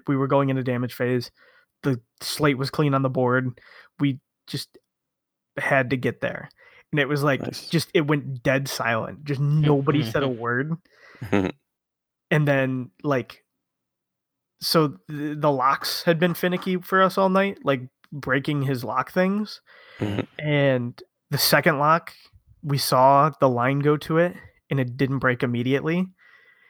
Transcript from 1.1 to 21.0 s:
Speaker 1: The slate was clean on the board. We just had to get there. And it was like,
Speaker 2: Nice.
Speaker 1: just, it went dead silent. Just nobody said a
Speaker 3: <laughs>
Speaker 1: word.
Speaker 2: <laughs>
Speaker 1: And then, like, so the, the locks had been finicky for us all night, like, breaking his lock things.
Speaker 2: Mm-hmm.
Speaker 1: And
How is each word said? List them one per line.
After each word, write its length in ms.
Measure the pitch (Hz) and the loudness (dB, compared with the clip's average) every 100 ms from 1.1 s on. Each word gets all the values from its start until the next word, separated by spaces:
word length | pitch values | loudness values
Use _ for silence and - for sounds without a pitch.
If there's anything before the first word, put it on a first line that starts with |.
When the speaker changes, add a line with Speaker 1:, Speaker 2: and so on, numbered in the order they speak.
| 127 120 _ _ _ _ _ | -2 -4 _ _ _ _ _
Speaker 1:
The 160 | 143 123 - - | -4 -4 -6 -14
slate 380 | - - 151 127 | -10 -2 0 0
was 120 | 135 | -2
clean 240 | - 151 | 0 2
on 100 | 135 | 2
the 60 | 135 | 0
board. 500 | 127 123 127 127 - - - - - | 0 2 2 0 -6 -16 -20 -16 -2
We 200 | 139 131 _ _ - | -2 -2 _ _ -10
just 300 | 143 - - _ _ _ _ _ _ _ - | -10 -10 -18 _ _ _ _ _ _ _ -8
had 320 | - 139 127 | 0 0 2
to 60 | 131 | -2
get 220 | 120 - | -2 -4
there. 280 | 123 - 151 _ - - _ | -6 -8 -14 _ -20 -20 _
And 80 | 151 | -2
it 80 | 135 | 0
was 160 | 147 | 0
like, 180 | 147 131 | 0 0
Speaker 2:
Nice. 280 | - - - | -2 -10 -4
Speaker 1:
just, 200 | 165 - | -2 0
it 80 | 180 147 | 0 2
went 360 | 147 127 131 | 0 -2 -4
dead 240 | - 135 135 | 0 0 0
silent. 560 | - 120 113 - 92 | -4 -2 0 -2 -8
Just 160 | 147 135 | -6 -2
nobody 640 | 143 151 151 143 139 143 | 0 2 4 4 2 0
said 200 | 113 151 | 0 -2
a 40 | 135 | -2
Speaker 3:
<laughs> 160 | 120 | -2
Speaker 1:
word. 300 | 117 120 151 165 _ _ - - 104 | -2 0 -2 -4 _ _ -20 -16 -4
Speaker 2:
<laughs> 200 | 98 92 - _ _ _ _ _ _ - | 0 0 -4 _ _ _ _ _ _ -2
Speaker 1:
And 140 | 156 143 | 0 2
then, 440 | 135 131 131 120 _ | 2 0 -2 -8 _
like, 400 | 151 135 117 - _ _ _ _ _ _ _ _ _ _ _ _ | -2 -2 -4 -12 _ _ _ _ _ _ _ _ _ _ _ _
so 380 | - 170 156 131 - | -2 2 0 -2 -12
the, 260 | 151 147 151 | -10 -8 -2
the 140 | 151 | 0
locks 520 | 139 131 139 - - | 2 2 0 -2 -4
had 140 | - 165 | 0 2
been 140 | 175 | 2
finicky 440 | 170 180 180 190 180 | 0 -2 -2 -2 -4
for 240 | - 190 | 0 2
us 160 | 190 185 | 2 4
all 100 | 190 | 2
night, 300 | 190 196 196 147 | 2 0 -2 -2
like, 160 | 135 127 _ _ | -2 -4 _ _
breaking 500 | 147 135 135 139 147 | -10 -2 -2 0 -2
his 220 | 135 131 120 | 0 -2 -4
lock 260 | 123 131 | -4 -2
things. 480 | - 185 202 214 - _ - - - | 0 0 0 -4 -10 _ -20 -18 -6
Speaker 2:
Mm-hmm. 220 | 104 101 - - | -4 -2 -6 -6
Speaker 1:
And 600 | 151 147 139 131 120 - | 0 2 2 2 -2 -10